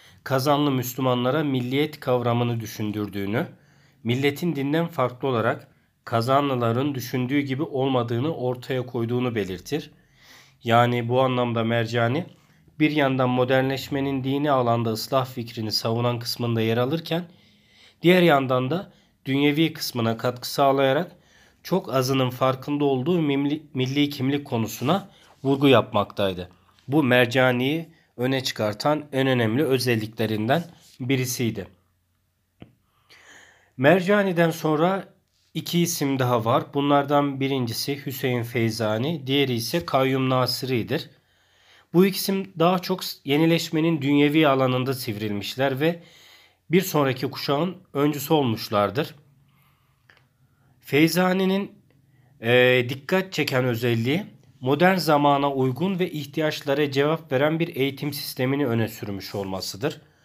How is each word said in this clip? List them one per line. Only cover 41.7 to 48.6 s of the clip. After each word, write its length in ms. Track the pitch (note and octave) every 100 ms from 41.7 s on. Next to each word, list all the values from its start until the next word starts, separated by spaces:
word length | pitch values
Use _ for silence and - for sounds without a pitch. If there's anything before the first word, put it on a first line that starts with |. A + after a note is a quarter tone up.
| _ _
Bu 120 | E3+ F#3+
iki 120 | F#3+
isim 360 | - G3 G3 D#3+
daha 200 | E3 F#3
çok 200 | - F#3 - - C#3
yenileşmenin 760 | C#3+ E3 E3 - D#3+ E3 D#3+
dünyevi 460 | C3+ C#3+ D3 D#3 D3+
alanında 460 | C3+ C3 B2+ B2+
sivrilmişler 840 | B2+ - G2+ G#2+ G2+ G2+ - C3+ C3
ve 240 | D#3+ E3+ - - - - _ _ -
bir 100 | E3+
sonraki 500 | E3 D3+ C3+ B2 C3+
kuşağın 460 | - - C#3+ F3+ F3+ _
öncüsü 400 | C#3+ D3 C#3+ -
olmuşlardır. 800 | D#3+ C3 G#2+